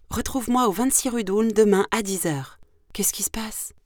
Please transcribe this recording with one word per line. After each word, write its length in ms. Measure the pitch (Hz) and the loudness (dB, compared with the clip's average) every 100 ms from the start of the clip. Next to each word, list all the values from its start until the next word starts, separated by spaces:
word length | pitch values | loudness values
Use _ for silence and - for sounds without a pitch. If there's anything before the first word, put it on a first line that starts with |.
| - | -10
Retrouve-moi 580 | 214 - 269 240 240 247 | -6 -4 -4 0 2 2
au 40 | |
vingt-six 380 | 180 262 - 262 | 2 0 0 0
rue 140 | 233 | -4
d'Ulm 280 | 190 202 226 | -2 0 2
demain 360 | 208 214 190 196 | 4 6 6 2
à 140 | 214 | -2
dix 240 | 196 190 170 | -2 -2 -2
heures. » « 320 | 143 135 - - _ _ | -4 -6 -16 -20 _ _
Qu'est-ce 200 | - 196 | -4 -4
qui 100 | - | -2
se 80 | 202 | -6
passe ? 420 | - 220 - - - | -6 -8 -10 -12 -16